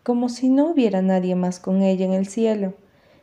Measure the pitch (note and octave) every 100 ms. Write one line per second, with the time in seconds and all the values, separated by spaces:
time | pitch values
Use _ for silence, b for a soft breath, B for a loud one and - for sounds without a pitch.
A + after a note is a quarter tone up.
0 | - A#3+ B3 A#3+ B3+ C4+ D#4 D#4+ A3+ F#3+
1 | F#3+ F#3 F3+ F3+ F3+ F3+ - F#3+ F#3+ F#3
2 | F#3 F#3+ G3 A3+ A3+ G#3+ F#3+ - b b
3 | b b